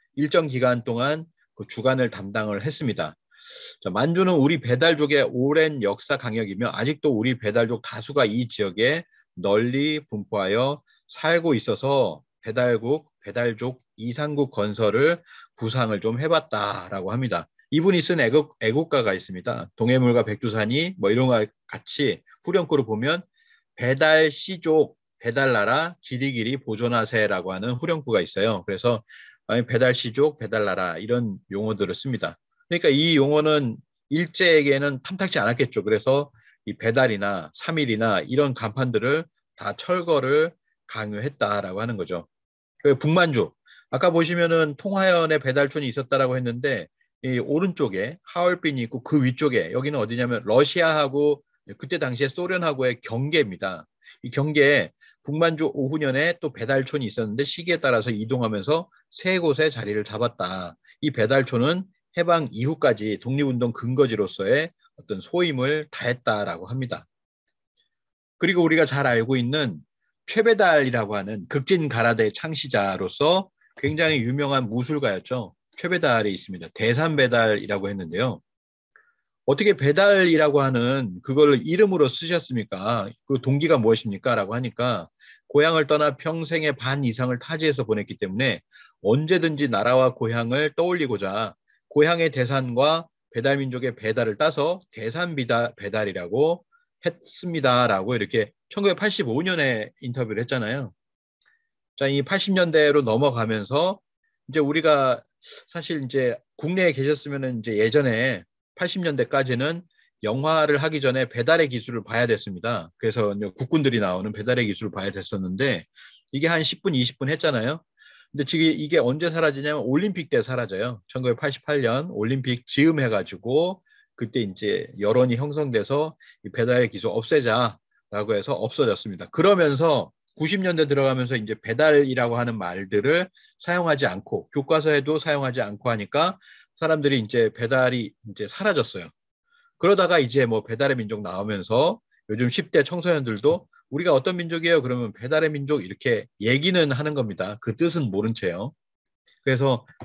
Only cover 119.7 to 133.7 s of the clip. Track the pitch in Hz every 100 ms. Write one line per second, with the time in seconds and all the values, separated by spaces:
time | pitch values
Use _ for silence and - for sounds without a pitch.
119.7 | 151 113 139 208 180 151 131 110 127 113
120.7 | 95 113 120 _ - 127 117 143 135 -
121.7 | 147 120 123 170 104 110 135 127 120 -
122.7 | - 156 156 127 104 92 95 117 139 175
123.7 | 190 _ _ _ - 117 127 104 92 107
124.7 | 98 - 95 101 120 127 117 147 147 143
125.7 | 113 101 139 156 - - _ 104 - 117
126.7 | 123 127 101 110 101 113 156 120 113 120
127.7 | - _ _ _ 104 107 104 - 98 110
128.7 | - 127 98 107 90 87 - 180 196 156
129.7 | 135 165 135 90 _ _ _ 156 196 185
130.7 | 165 147 139 135 131 123 127 107 110 -
131.7 | 117 156 147 139 127 120 117 120 113 90
132.7 | 90 98 104 123 170 185 _ _ _ -